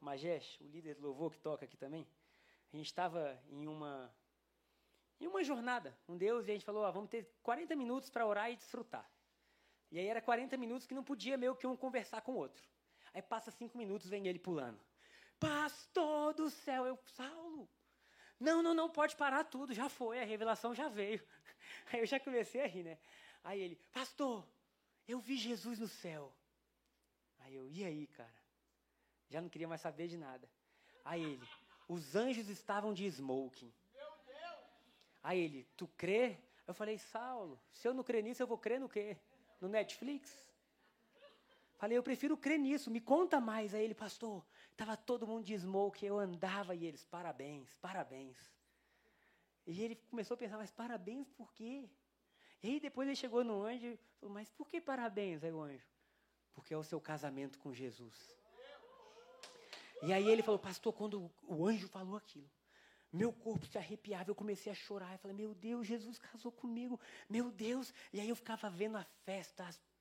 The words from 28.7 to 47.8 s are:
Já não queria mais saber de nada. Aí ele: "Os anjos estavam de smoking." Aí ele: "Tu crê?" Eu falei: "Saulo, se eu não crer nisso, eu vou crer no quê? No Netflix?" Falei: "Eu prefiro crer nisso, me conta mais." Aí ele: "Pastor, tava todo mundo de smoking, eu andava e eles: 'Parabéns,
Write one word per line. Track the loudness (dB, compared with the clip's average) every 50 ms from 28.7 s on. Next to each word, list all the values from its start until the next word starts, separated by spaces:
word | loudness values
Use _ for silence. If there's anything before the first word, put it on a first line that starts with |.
| _ _ _ _ _ _ _ _ _ _ _ -8
Já | -6 -6
não | -6 -6
queria | -6 -6 -4 -4
mais | -4 -4
saber | -4 -4 -4 -4 -4 -4
de | -4
nada. | -6 -8 -8 -10 -12 -14 -18 _ _ _ _ _ _ _ -20 -18 -12 -6
Aí | -4 -2 -2
ele: | 0 -2 -4 -6 -8 -14 -16 -18 -20 -20 -20 -14 -8 -4
"Os | -4 -4 -2 2 4
anjos | 4 4 4 2 0 -2 -4
estavam | -6 -4 -2 0 0 2 2 0
de | 0 0 0
smoking." | -2 -2 -2 0 2 2 2 0 -2 -6 -12 -18 -18 -20 _ _ _ -16 -14 -14 -14 -14 -16 -16 -16 -12 -10 -10 -10 -10 -12 -16 -20 -20 -20 _ _ _ -20 -20 _ _ _
Aí | 0 2 4 4
ele: | 4 2 0 -6 -12 -12 _
"Tu | -8 -8 -8 -6
crê?" | -2 2 4 6 6 6 4 2 -2 -12 -20 -20 -14 -10
Eu | -8 -6
falei: | -4 -2 -2 -2 -4
"Saulo, | -6 -6 -6 -4 -4 -4 -4 -4 -6 -8 -10 -12 -16 _
se | -6 0 2
eu | 2 2
não | 2
crer | 2 2 4 4
nisso, | 4 2 0 0
eu | 0
vou | 0 0 0
crer | 2 2 2 2
no | 0 0
quê? | -2 -2 -2 -2 -4 -8 -12 _ _ -20 _ -20 -10 -6
No | -2 2
Netflix?" | 4 4 4 2 0 -6 -4 -4 -4 -4 -6 -12 -18 -20 -20 -20 -20 _ _ _ _ _ _ _ _ _ _ _ _ -20 -20 -20 -20 _ _ _ -20 _ _ _ _
Falei: | -2 2 4 6
"Eu | 6
prefiro | 4 4 2 2 4 2 2
crer | 4 4 4 6 6
nisso, | 6 6 4 2 2 0
me | -2 0
conta | 4 8 8 8 8 8 6 6
mais." | 6 4 2 0 0 2 2
Aí | 2 2
ele: | 2 0
"Pastor, | -2 -6 -8 -6 -6 -6 -6 -6 -6 -8 _ -20 -20 -20 -12 _
tava | -6 -4 -2 -4
todo | -2 0 2 2 2 2
mundo | 0 -2 -2 -2
de | 0 -2
smoking, | 0 0 2 4 4 4 4 2 0 0
eu | 2 2 2
andava | 2 2 0 0 0 0 0 0 0 -2 -2
e | -2 -2
eles: | -4 -6 -8 -12
'Parabéns, | -10 -8 -6 -6 -6 -6 -6 -6 -8 -8 -10 -12 -14 -14 -12